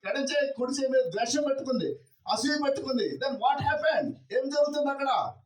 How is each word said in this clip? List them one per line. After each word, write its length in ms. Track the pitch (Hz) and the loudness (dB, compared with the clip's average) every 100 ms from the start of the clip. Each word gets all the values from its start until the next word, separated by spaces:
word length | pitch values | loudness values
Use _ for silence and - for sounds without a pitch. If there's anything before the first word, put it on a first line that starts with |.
| 196 | -2
ఎడం 160 | 277 262 | -2 0
చేయి 200 | 294 277 254 | 0 0 -2
కుడి 160 | 254 277 | -4 0
చేయి 120 | 262 | 2
మీద 100 | 262 254 | 2 2
ద్వేషం 300 | 202 233 294 294 | -2 -2 0 0
పెట్టుకుంది, 420 | 269 262 254 247 - _ _ - | 0 0 -2 -2 -6 _ _ -2
అసూయ 240 | 214 285 302 285 | 0 0 0 0
పెట్టుకుంది. 420 | 269 262 247 196 214 | 0 -2 -2 -2 -2
Then 120 | 262 233 | -4 0
what 160 | - - 277 | 0 2 2
happened? 420 | 302 311 294 285 - - 254 | 2 2 2 -2 -8 -4 -2
ఏం 100 | 269 | 0
జరుగుతుంది 380 | 294 294 294 277 | 2 2 2 0
అక్కడ? 160 | 277 277 254 - - | 0 0 0 0 -8